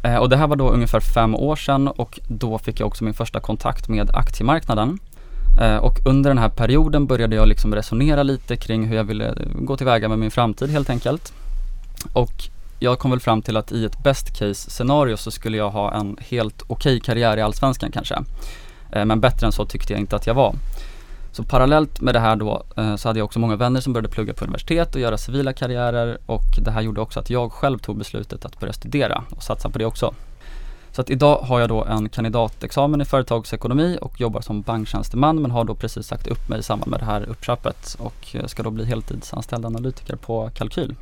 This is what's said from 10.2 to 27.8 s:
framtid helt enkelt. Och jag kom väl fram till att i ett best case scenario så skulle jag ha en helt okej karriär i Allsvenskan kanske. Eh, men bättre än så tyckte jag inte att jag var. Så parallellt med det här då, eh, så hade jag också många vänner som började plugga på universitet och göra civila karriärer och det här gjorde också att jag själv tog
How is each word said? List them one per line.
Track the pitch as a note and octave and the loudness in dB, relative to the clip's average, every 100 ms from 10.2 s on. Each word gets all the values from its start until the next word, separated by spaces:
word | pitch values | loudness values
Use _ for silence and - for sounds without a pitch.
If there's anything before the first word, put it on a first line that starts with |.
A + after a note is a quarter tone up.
| A2 | 0
framtid | - A#2 G#2 C3+ | 2 0 0 0
helt | D3+ C#3 | 0 0
enkelt. | A#2+ A#2+ D3+ - - - - - - - - - | 0 0 -2 -6 -10 -4 -2 -2 -6 -10 -12 -2
Och | - A#2+ - - - - - | 0 0 -2 -8 -8 -14 -2
jag | B2 B2+ | 0 2
kom | C3 | 2
väl | B2+ | 0
fram | B2 A2 | 2 0
till | G#2+ A2 | 2 -2
att | - | -2
i | A#2 A2 | -2 -2
ett | - | 2
best | C#3 C3+ - - | 2 2 -4 -2
case | G#2 G2+ - | -2 -2 -8
scenario | - B2 D3 C3+ G#2+ | -2 2 4 4 0
så | - | -6
skulle | - A2+ G#2+ | -6 -4 -2
jag | G#2 | -2
ha | G#2 G2+ | 0 -2
en | G#2+ G2+ G#2 | -2 -4 -8
helt | - A#2+ A2 - - | -6 -2 -2 -6 -8
okej | A#2+ C#3+ A#2+ | 0 2 2
karriär | - A#2 A#2 G#2+ | 2 2 2 2
i | |
Allsvenskan | G#2+ G#2+ C3+ B2 - | 0 2 0 0 -4
kanske. | A#2 - - B2+ - - - - - - | -6 -4 -6 -6 -8 -10 -12 -16 -18 -6
Eh, | A2 G#2+ | -2 2
men | A2 | 4
bättre | B2 - A2+ | 4 4 2
än | |
så | G#2 G#2+ | 2 -2
tyckte | - - | -4 -2
jag | G#2 | -2
inte | G2+ G#2 | -2 -2
att | - | 0
jag | |
var. | B2 A#2 - - - - - - - - | 2 2 2 -6 -6 -10 -14 -16 -12 -12
Så | - | -8
parallellt | A2 B2 C3 D3+ D3+ - | 2 4 6 6 2 0
med | B2 A#2+ | 2 4
det | |
här | A2+ A2 | 4 2
då, | G#2+ - - - | 0 -4 -6 -2
eh, | G#2+ G#2 | -2 0
så | A#2 | -2
hade | A2 | 0
jag | G#2 | -2
också | A2+ | 0
många | A#2 G#2+ | 0 2
vänner | B2 B2+ | 2 2
som | B2+ | 0
började | A#2 A2 | -2 -2
plugga | - G#2+ | -4 -4
på | - - | -4 -6
universitet | - - E3+ E3+ - | -6 -2 0 0 0
och | |
göra | A#2 G#2+ | 0 -2
civila | - C3+ C3+ | -2 -2 -2
karriärer | B2+ B2+ A#2+ A#2+ A#2+ A#2 - - | -2 -4 -2 0 0 -2 -4 -4
och | A2+ - - | 0 4 4
det | - | 2
här | A2 | 0
gjorde | A2 G#2+ | -2 -2
också | A2 - | -4 -6
att | - | -2
jag | B2 A#2 | -2 -2
själv | - C#3+ | 0 0
tog | B2 | 0